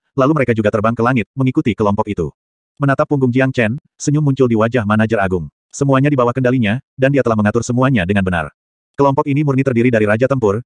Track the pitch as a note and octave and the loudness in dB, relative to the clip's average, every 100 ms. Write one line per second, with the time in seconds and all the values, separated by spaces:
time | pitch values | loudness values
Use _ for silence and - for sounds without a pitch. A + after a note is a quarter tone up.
0 | _ - C3+ D#3 A#2+ A2 G#2 G#2+ G#2+ A#2+ | _ -2 0 2 0 0 0 0 0 0
1 | A#2 C3 G2 C3 C3 B2+ C3 G2 G#2 G2+ | 0 0 -2 -4 -2 0 0 0 0 -2
2 | G#2+ G2 D2+ - _ _ _ - C#3 C3+ | -4 -4 -6 -10 _ _ _ -4 -2 0
3 | D3+ C#3+ B2+ B2 C3 B2+ A2 D3 - - | 0 0 0 0 0 0 -2 -4 -10 -10
4 | - D3 D3 C3+ B2+ A2 A2+ B2 G2+ A2 | -2 0 2 2 2 2 0 0 0 0
5 | A2 A2 F#2+ F2+ D2 - _ - C#3 C3 | 0 0 -2 -4 -6 -16 _ -4 0 2
6 | C#3+ C#3 A#2+ B2 B2 C3 G#2 A#2 - - | 2 0 0 0 0 0 0 -2 -8 -2
7 | C3 C#3+ - A2 G#2 A2 - A#2+ C3 B2 | 0 2 0 0 0 -2 -2 0 2 2
8 | F2 G2+ F#2 F2 D2 - _ _ _ - | 0 0 -2 -2 -6 -12 _ _ _ 0
9 | C#3 C#3 D3+ C#3 D3 C3 C3+ A#2 B2 A2+ | 2 2 0 0 0 0 0 2 2 2
10 | G#2 G#2+ C3 C3+ G#2+ G#2 | 2 0 0 0 0 -2